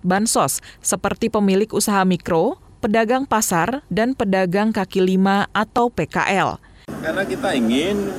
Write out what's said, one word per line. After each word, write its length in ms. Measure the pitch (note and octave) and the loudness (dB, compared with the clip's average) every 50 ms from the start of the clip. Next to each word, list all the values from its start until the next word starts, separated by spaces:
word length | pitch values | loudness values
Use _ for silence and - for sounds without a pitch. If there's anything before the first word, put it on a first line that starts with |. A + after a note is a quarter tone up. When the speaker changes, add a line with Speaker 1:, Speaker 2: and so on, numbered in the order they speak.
| - | 0
Speaker 1:
bansos, 560 | F3+ F#3 G3+ G#3+ A#3 - B3+ E3+ C3+ - - - - - - | 0 0 2 2 0 2 2 2 0 -2 -6 -10 -14 -20 -10
seperti 480 | - - G3+ F3+ - G3 G3+ - A#3 | -6 -4 -4 -2 -2 -4 -4 -2 -2
pemilik 400 | A3 - G#3+ G3+ G3 F#3+ F#3+ A3 G#3+ - | -2 0 2 2 2 2 2 2 0 -2
usaha 280 | - - - G#3 G3 F#3+ | -2 0 0 2 2 2
mikro, 520 | F#3 F3+ E3 - - F3+ D#3+ F3 B3 F#4 - - - - - | 2 0 0 -2 0 0 2 2 0 -2 -6 -12 -20 -10 -6
pedagang 480 | - A3 G#3 A3+ A3+ G#3+ B3+ C4 C#4 | -2 0 2 2 2 2 0 -2 0
pasar, 560 | - A#3 G#3+ A3 - F#3+ E3 E3 A#3 B3+ D4 - - | 0 0 0 0 0 0 0 0 0 -2 -6 -8 -4
dan 240 | F3 G3+ A3 B3 C4 | -2 0 0 0 0
pedagang 560 | - A#3+ G3 F#3+ F#3+ F#3 F3+ E3+ G3+ G#3+ A3 | 0 0 0 2 2 2 2 0 0 0 0
kaki 320 | A3 A3 F#3+ F#3 - G3 F#3 | 0 -2 -2 -2 0 2 2
lima 480 | F#3 F#3 F#3 F#3+ G3 G3 G3+ F#3+ - | 2 4 4 4 4 2 2 0 -2
atau 400 | - G3 A3 - - B3 A#3+ A#3+ | -2 -4 -4 -2 0 0 0 0
P 160 | - - D#3+ | 0 -4 -6
K 160 | - - F3+ - - | -4 -2 -2 0 0
L. 320 | G3 F#3+ D#3+ B2 D#2+ - - - - - - - - - - | 0 0 0 -2 -2 -6 -12 -20 -20 -20 -16 -14 -12 -8 -8
Speaker 2:
Karena 200 | - - F#3 G3 | -6 -4 -4 -4
kita 320 | - F#3 - - G3 E3 | -4 -4 -4 -4 -2 0
ingin 520 | C3 A2+ A2 A#2+ C3+ D#3+ F#3+ G#3 G3+ G3+ G3 F#3+ | 0 0 2 2 0 0 0 -2 -2 -4 -4 -6